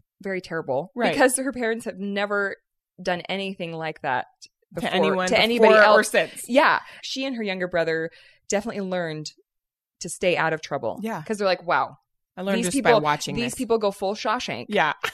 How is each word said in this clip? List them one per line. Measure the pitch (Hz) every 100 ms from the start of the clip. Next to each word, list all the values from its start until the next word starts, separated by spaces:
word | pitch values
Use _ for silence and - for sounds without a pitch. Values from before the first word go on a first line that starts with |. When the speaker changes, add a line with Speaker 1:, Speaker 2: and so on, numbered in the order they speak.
| _ -
Speaker 1:
very | 202 185
terrible | - 165 156 131 175 240
Speaker 2:
Right. | 220
Speaker 1:
because | 165 277 262
her | 262
parents | 247 226 226 233
have | 185
never | 202 202 202 202 196 - _ _ _ -
done | 185 175 -
anything | 185 196 190 170
like | 165 160 156
that | 147 127 - _
Speaker 2:
To | - _ _ -
Speaker 1:
before, | 233
Speaker 2:
anyone | 185 190 190 185
Speaker 1:
to | -
anybody | 220 233 220
Speaker 2:
before | 220
or | 208 214
Speaker 1:
else. | 208
Speaker 2:
since. | 226 - - -
Speaker 1:
Yeah. | 254 262 151 - -
She | - 269 269
and | 240
her |
younger | 208 185 180
brother | 180 160 160 165 - - _ -
definitely | 202 214 208
learned | 190 185 170 156 151 - _ _ _ _ _ _
to | 175
stay | - 190 165
out | 160
of | 156
trouble. | - 143 117 92
Speaker 2:
Yeah. | 208 175
Speaker 1:
'Cause | 151 208
they're | 202
like, | 175 170
"Wow, | 151 127 - _ _ _ -
Speaker 2:
I |
learned | 190 196
Speaker 1:
these | 202
Speaker 2:
just | 269
Speaker 1:
people, | 220
Speaker 2:
by | -
watching | 151 147 - 143
Speaker 1:
these | 240
Speaker 2:
this. | -
Speaker 1:
people | 233 226
go | 208
full | 190 190
Shawshank | 208 240 233 - 120 -
Speaker 2:
Yeah. | 202 156 - -